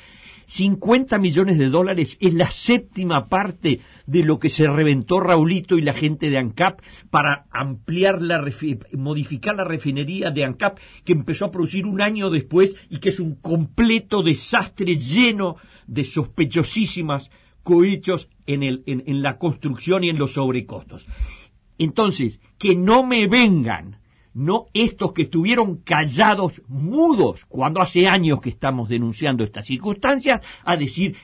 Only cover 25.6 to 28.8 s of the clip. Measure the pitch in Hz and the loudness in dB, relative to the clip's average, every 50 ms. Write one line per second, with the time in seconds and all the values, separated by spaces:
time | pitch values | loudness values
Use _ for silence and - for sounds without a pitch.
25.6 | 220 196 170 139 - - 170 151 151 147 120 165 220 214 208 196 190 165 - - | 2 0 -2 -6 -4 -2 0 0 0 0 2 2 4 4 4 2 0 -4 -4 -8
26.6 | - 113 131 131 147 175 247 302 330 339 294 202 151 107 87 - - _ - 127 | -14 -10 -8 -6 -4 -2 2 2 4 4 4 4 2 2 0 -4 -12 _ -6 -4
27.6 | 131 151 160 185 180 180 - 175 180 190 180 190 170 156 143 135 - 123 - - | -2 -2 0 0 0 2 2 4 4 4 4 4 2 2 0 0 -2 -6 -8 -4
28.6 | - 135 127 127 | -4 -2 -2 -2